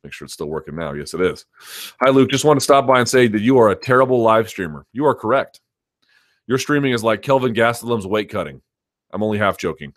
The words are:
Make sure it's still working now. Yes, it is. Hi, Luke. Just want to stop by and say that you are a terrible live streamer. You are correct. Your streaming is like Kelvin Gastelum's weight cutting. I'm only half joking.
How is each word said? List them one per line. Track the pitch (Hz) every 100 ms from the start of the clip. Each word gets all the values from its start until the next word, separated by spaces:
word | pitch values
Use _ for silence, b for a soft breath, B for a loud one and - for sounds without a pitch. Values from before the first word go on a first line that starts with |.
| 73
Make |
sure | - 71
it's |
still | - 76
working | 78 - 76
now. | 78
Yes, | 73 71
it | 82
is. | 90 76 _ B B B B B
Hi, | 127
Luke. | 135 131
Just | 135 151
want | 143
to |
stop | - 139 127
by | 127
and | 120
say | 131 123
that | 104
you | 110 131
are | 110
a | 95
terrible | - 127 131 127
live | 113 110 110
streamer. | - 87 73 _
You | 120 143
are | -
correct. | 110 131 - _ _ _ _ _ _ _ _ _ -
Your | 127
streaming | - 147 139
is | 120
like | 113 107
Kelvin | - 135 123
Gastelum's | 113 113 117 117 117 92
weight | 107 101
cutting. | 104 76 65 _ _ _ _ _
I'm | 92
only | 107 104
half | 101 90
joking. | 90 78 71